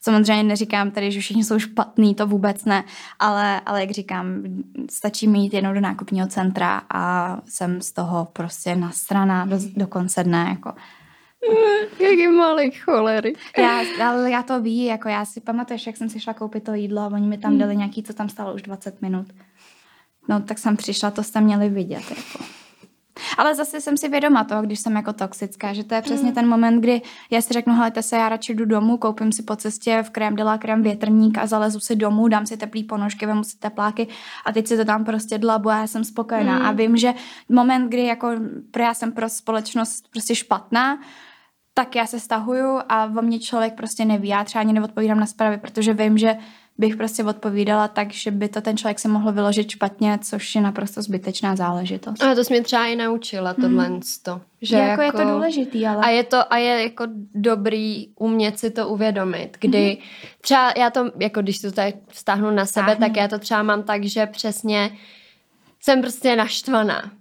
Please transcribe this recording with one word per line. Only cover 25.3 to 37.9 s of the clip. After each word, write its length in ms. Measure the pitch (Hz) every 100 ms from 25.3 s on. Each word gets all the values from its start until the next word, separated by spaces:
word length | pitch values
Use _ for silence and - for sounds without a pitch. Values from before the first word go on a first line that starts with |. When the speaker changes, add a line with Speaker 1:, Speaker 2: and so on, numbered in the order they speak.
| - 202 - 208
Speaker 1:
že 100 | 202
to 120 | 214 226
je 60 |
přesně 240 | 226 277 254
Speaker 2:
Hmm. 80 | 247
Speaker 1:
ten 120 | 240
moment, 320 | 233 233 233
kdy 200 | 226 240 240 - -
já 100 | 233
si 120 | 226
řeknu, 200 | 240 240
"Helejte 300 | 233 233 226
se, 140 | 220 233
já 120 | 220
radši 240 | 220 - 220
jdu 100 | 226
domů, 320 | 214 220 233
koupím 340 | 220 220 220
si 120 | 214
po 120 | 220 214
cestě 480 | 214 214 - 226
v 80 | 220
crème 240 | 220 214 208
de 80 |
la 140 | 214 220
crème 240 | 220 220
větrník 540 | 214 214 214 220 220 214
a 100 | 214
zalezu 320 | 220 214 214
si 160 | - 220
domů, 320 | 214 214 226
dám 180 | 214 214
si 120 | 269
teplý 260 | - 220
ponožky, 420 | 220 214 208 208 214
vemu 180 | 214
si 140 | 214 -
tepláky 480 | 208 208 208 214 226 - - - -
a 60 |
teď 160 | 220 220
si 100 | 233
to 80 | 220
tam 200 | 214 220
prostě 320 | 220 220 220
dlabu 320 | 226 220 214
a 80 | 214
já 100 | 220
jsem 160 | 220
spokojená." 520 | 220 - 226 226 208 254
Speaker 2:
Hmm. 80 | 233
Speaker 1:
A 60 |
vím, 260 | 214 220 233
že 160 | 247 247 - - _
moment, 400 | 247 247 254
kdy 160 | 247